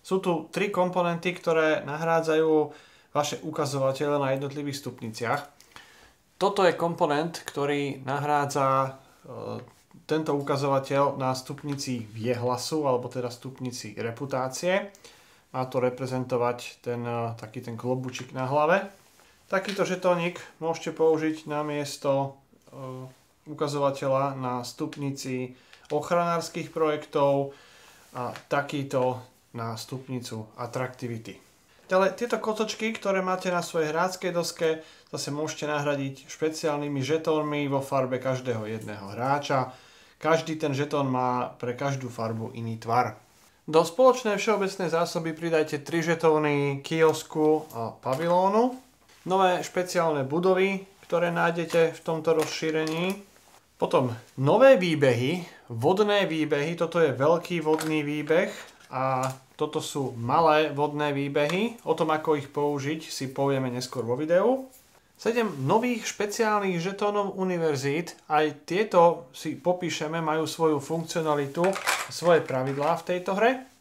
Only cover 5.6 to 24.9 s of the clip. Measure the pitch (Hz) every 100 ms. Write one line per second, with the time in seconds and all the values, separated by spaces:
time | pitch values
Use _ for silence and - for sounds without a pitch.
5.6 | - - - - - _ _ _ 180 185
6.6 | 185 156 170 165 165 147 170 165 - -
7.6 | 143 143 143 139 131 139 143 147 143 151
8.6 | 135 135 135 131 - _ - 117 110 110
9.6 | - _ _ - - 156 156 143 143 135
10.6 | 139 135 135 139 143 135 131 127 - -
11.6 | 147 139 139 123 107 110 113 117 123 123
12.6 | - 160 143 123 123 131 120 120 135 131
13.6 | 127 123 107 104 113 113 139 135 131 131
14.6 | 175 190 202 - - - - _ _ 131
15.6 | 131 131 123 123 123 127 123 127 120 123
16.6 | - - - 120 120 117 117 113 113 127
17.6 | 120 113 123 127 131 123 127 135 127 147
18.6 | 151 190 196 - _ _ - _ _ 190
19.6 | 190 190 165 180 185 175 170 170 - -
20.6 | 160 160 - 160 160 156 156 156 - 147
21.6 | 151 147 143 - 147 135 139 - _ _
22.6 | - 135 131 131 131 - _ _ - 151
23.6 | 151 143 143 139 139 131 139 135 127 123
24.6 | 123 - 156